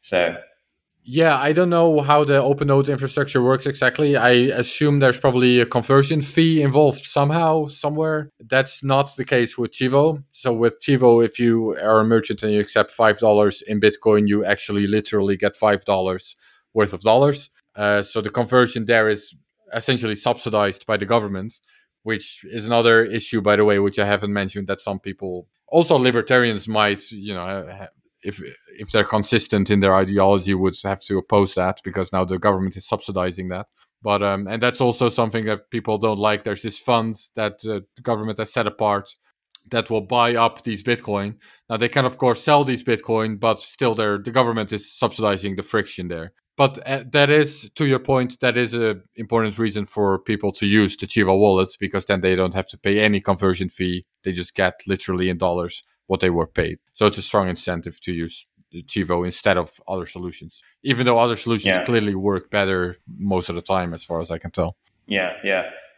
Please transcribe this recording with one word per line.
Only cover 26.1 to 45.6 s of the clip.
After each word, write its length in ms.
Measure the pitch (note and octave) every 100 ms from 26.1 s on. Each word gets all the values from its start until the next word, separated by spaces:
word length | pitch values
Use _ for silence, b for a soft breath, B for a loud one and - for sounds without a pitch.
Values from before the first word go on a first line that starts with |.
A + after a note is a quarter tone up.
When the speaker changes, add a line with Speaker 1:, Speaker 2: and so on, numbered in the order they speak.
| A#2+ G#2+ B2+ A#2+ G#2+ A2
Speaker 2:
might, 420 | A2 G#2 G2+ -
you 200 | G#2+ G2+
know, 120 | F#2+
ha-, 320 | F2+ G2 E2 F#2+
ha-, 100 | F#2 _ _ _
if, 200 | F#2+ G2 C#2 - _ -
if 120 | G2+
they're 140 | A2
consistent 680 | G2+ G#2+ G2+ A#2 - G#2+ G2
in 80 | G#2
their 160 | G2
ideology, 580 | F#2+ F#2+ G2 F#2+ G2+ F2+
would 200 | G2 F#2+ -
have 180 | G2+ G2
to 160 | - G2
oppose 360 | - G#2 F#2+
that 260 | - F2+ F#2+
because 280 | - F#2+ F#2
now 120 | F#2+
the 140 | F#2 F#2
government 380 | G#2 F#2+ F#2+ F#2
is 80 |
subsidizing 640 | - G#2+ - F#2+ F2+ F2+ F#2
that. 200 | F2+ G#2 _ _ _
But, 220 | A2 G2+
um, 240 | G2+ G2 G2
and 120 | A2+
that's 200 | B2 -
also 280 | B2+ A#2 A#2+
something 360 | A2 A2+ A2+
that 260 | G#2+ G#2 _
people 280 | A#2 A2 G#2+
don't 200 | A2 G#2
like. 240 | G#2+ G#2+
There's 200 | A2 G2
this 160 | A2+ -
fund 360 | - A#2+ A2+ G#2+ - -
that, 280 | G#2+ G2+
uh, 160 | A2 G#2 F#2
the 80 | _
government 360 | B2+ A2+ G#2+ G#2
has 140 | A2
set 140 | - G#2
apart 480 | - G#2+ G2+ G2 - _ _ _ - _
that 180 | A#2 A2
will 120 | A2
buy 340 | G2 B2 A#2+
up 300 | A#2+ A#2 A2+
these 180 | - G#2
Bitcoin. 540 | G#2 A#2+ A#2 G2+ G2+ G#2 b b _
Now, 60 | A2
they 120 | A#2+
can, 160 | C#3+
of 140 | B2+ B2+
course, 240 | B2+ A2+
sell 220 | - D3
these 180 | C#3 B2
Bitcoin, 560 | - A2 - A2 A2 G#2
but 220 | A2+ G#2+
still 340 | - - B2+
they're, 240 | A2 G#2+ G2+
the 140 | G2
government 400 | A#2+ A#2+ A2+ G#2
is 200 | G#2+ -
subsidizing 600 | - A#2 - A2 G2 G2+
the 80 | F#2+